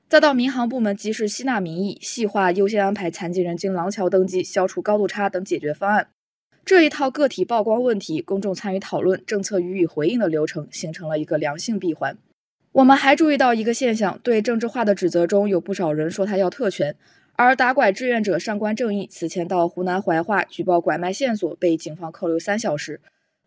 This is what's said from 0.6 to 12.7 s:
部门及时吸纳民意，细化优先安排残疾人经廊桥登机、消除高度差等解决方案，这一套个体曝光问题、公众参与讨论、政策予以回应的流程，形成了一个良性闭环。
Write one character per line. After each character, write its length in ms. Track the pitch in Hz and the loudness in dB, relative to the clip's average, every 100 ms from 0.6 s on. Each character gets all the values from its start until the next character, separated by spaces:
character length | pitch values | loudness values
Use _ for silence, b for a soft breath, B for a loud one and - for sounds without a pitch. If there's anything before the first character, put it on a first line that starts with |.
| 240 | -2
部 100 | 254 | -2
门 160 | 214 202 | -2 -2
及 160 | 208 | -4
时 160 | 220 208 | -4 -4
吸 160 | 220 | -4
纳 160 | 254 226 | -4 -2
民 180 | 175 165 | -4 -4
意， 200 | 196 - | -6 -6
细 240 | - - 208 | -10 -4 -2
化 280 | 208 185 | 0 2
优 120 | 180 202 | 2 2
先 160 | 214 | 2
安 120 | 196 | 0
排 180 | 202 175 | 0 -4
残 200 | - 175 | -6 -6
疾 100 | 180 | -2
人 160 | 175 170 | -2 -2
经 160 | 196 | -4
廊 180 | 180 180 | -4 -4
桥 180 | 202 180 | -2 2
登 160 | 190 190 | 2 2
机、 160 | 185 | -2
消 240 | - 196 185 | -2 -2 -2
除 160 | - | -2
高 160 | 170 208 | -2 0
度 80 | 190 | 0
差 240 | 214 196 | -2 -4
等 140 | 180 | -4
解 160 | 190 165 | -4 -4
决 140 | 151 | -4
方 180 | 147 196 | -4 0
案， 160 | 208 - _ _ _ _ _ - | 0 -2 _ _ _ _ _ 4
这 160 | 381 | 6
一 80 | 302 | 6
套 200 | 285 269 | 2 -2
个 200 | 277 277 | 2 0
体 160 | - 185 | 0 -2
曝 180 | 233 | 0
光 180 | 214 226 | 2 2
问 160 | 254 208 | 2 0
题、 220 | - 156 | -2 -6
公 200 | - 196 | -4 -4
众 120 | 196 | -4
参 220 | 180 202 135 | -4 -4 -6
与 40 | |
讨 220 | - 165 | -4 0
论、 220 | 185 190 - | 0 0 -2
政 160 | 208 | -6
策 200 | 196 196 | -2 -2
予 180 | 175 190 | -2 0
以 60 | 165 | 0
回 220 | - 151 | 0 0
应 120 | 240 | 0
的 80 | 185 | 0
流 180 | 156 156 | 0 -2
程， 220 | 160 147 | -4 -10
形 200 | - 165 | -10 -10
成 160 | 160 156 | -8 -4
了 120 | 156 | -4
一 40 | |
个 140 | 151 151 | -2 -2
良 200 | 151 156 | -2 -4
性 220 | - 208 | -4 -4
闭 140 | 180 | -2
环。 240 | 156 135 - _ _ _ _ _ | -2 -6 -6 _ _ _ _ _